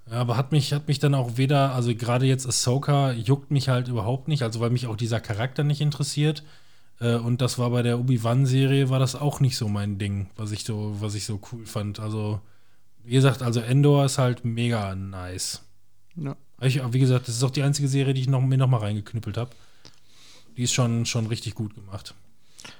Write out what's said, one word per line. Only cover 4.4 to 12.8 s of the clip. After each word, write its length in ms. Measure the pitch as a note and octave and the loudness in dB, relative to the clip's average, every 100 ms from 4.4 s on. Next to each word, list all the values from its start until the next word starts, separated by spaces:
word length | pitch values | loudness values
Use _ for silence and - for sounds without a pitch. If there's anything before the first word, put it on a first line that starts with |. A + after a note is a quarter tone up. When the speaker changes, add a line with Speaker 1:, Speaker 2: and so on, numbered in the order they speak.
Speaker 1:
also 160 | A#2 A2+ | -2 -2
weil 100 | A#2 | 0
mich 180 | B2 B2 | 0 -2
auch 100 | G#2 | -4
dieser 220 | A#2 A2+ | -2 -2
Charakter 420 | - G#2 B2+ - | -2 -4 -4 -2
nicht 160 | D3 D3 | -2 0
interessiert. 600 | D3+ C#3+ D3 - D3+ D#3 - - - - - - | 0 0 -4 0 0 0 -8 -20 -20 -20 -20 -4
Äh, 160 | A#2+ A#2 | 0 0
und 260 | A#2 A#2+ | 0 0
das 160 | B2 - | 0 0
war 100 | B2 | 0
bei 120 | A#2+ | 2
der 160 | A#2+ A#2+ | 2 0
Obi-Wan-Serie, 920 | B2+ B2 A2+ B2+ C3+ C3 C3+ C#3 C3+ | 2 2 2 2 4 4 4 4 2
war 100 | C3 | 2
das 160 | C3 - | 0 0
auch 240 | D3 - | -2 2
nicht 160 | C3 - | 0 2
so 140 | G#2+ | -2
mein 280 | G#2 G2+ G2 | -2 -2 -2
Ding, 300 | G2+ G2+ G2 - | -2 -4 -6 -8
was 160 | G#2 | -8
ich 140 | G#2 - | -6 -6
so, 320 | G#2+ G#2+ G#2 | -6 -6 -4
was 160 | G#2+ G#2 | -6 -6
ich 100 | - | -6
so 140 | G#2 - | -8 -10
cool 120 | A#2 G#2+ | -14 -10
fand. 340 | A2+ G#2 G2+ | -6 -6 -6
Also, 380 | G#2+ G#2+ G#2 G#2 - - - - | -6 -4 -4 -6 -8 -20 -20 -20